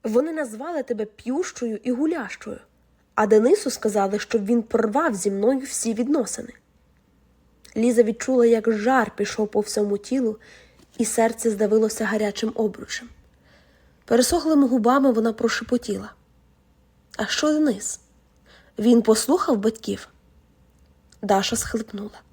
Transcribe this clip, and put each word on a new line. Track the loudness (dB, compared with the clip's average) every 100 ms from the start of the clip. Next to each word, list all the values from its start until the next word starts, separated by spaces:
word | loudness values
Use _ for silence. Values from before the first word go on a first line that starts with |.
«Вони | 0 -2 -2
назвали | -6 -8 -10 -8 -8
тебе | -6 -8 -8
п'ющою | _ -8 -6 -6 -6 -8 -6
і | -6
гулящою, | -2 -2 -4 -8 -12 -14 -16 _ _ _ _ _ -2
а | 4
Денису | 6 6 4 2
сказали, | -4 -2 0 0 -2
щоб | -2 -4 0
він | 0
порвав | 0 0 0 0 0 0
зі | -2
мною | 0 0 0
всі | -4 -6 -4
відносини». | -2 0 0 -2 -8 -14 -18 _ _ _ _ _ _ _ _ _ _ -10 0
Ліза | 2 6
відчула, | 4 2 0 4 4
як | 4 2
жар | 0 2 2 0 -4
пішов | -6 -4 -2
по | -2
всьому | -2 -2 -2 -4
тілу, | -4 -2 -2 -4 -14 -20 _ _ _ -6
і | -2
серце | 2 0 0 -2
здавилося | 0 2 2 0 -2 -4
гарячим | -2 -2 -2 -6 -2
обручем. | -4 -4 -12 -12 -14 -20 _ _ _ _ _ _ _ _ 0
Пересохлими | 2 2 0 2 4 4
губами | 4 4 4 4
вона | 2 0
прошепотіла: | -2 -2 -2 -4 -4 -4 -10 -10 -20 _ _ _ _ _ _ _ _ _ -8
«А | -6
що | -2 0
Денис? | 2 2 0 -6 -10 _ _ _ _ _ -20 _ -2
Він | 4 4
послухав | 6 2 4 0 2 2
батьків?» | 0 -2 -8 -8 -10 _ _ _ _ _ _ _ _ _ _ _
Даша | 0 0 0 -4
схлипнула. | -4 -6 -8 -12 -12 -16 _